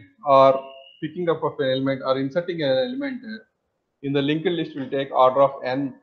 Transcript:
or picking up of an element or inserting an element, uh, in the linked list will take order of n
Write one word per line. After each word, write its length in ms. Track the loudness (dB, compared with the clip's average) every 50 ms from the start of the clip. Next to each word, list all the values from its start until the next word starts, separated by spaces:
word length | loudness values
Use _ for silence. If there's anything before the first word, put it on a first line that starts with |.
| -10 _ _ _ 0
or 380 | 4 6 8 8 8 6 2 -2 -10 -18 -20 -20 -20 _ -12 -12
picking 240 | -10 -8 -4 -2
up 160 | -2 -2 0 -2
of 160 | -4 -2 -2
an 120 | -2 0
element 300 | 0 0 -2 -2 -4 -4 -2
or 120 | -2 -2 -2
inserting 420 | -2 -2 -4 -4 -4 -4 -4 -4
an 80 | -2 0
element, 520 | 0 0 0 -2 -4 -6 -8 -8 -8 -10 -12
uh, 180 | -14 -16 -16 -18 _ _ _ _ _ _ _ _ _ _ _ -6
in 100 | -2 -2
the 80 | 0
linked 240 | 0 0 -2 -2 -2
list 300 | -2 -2 -2 -6 -8 -8
will 120 | -10 -8 -6
take 220 | -4 -4 -4 -2
order 300 | 2 4 4 4 6 4
of 200 | 2 2 2 -4 -6
n 280 | -4 -4 -4 -4 -6 -8 _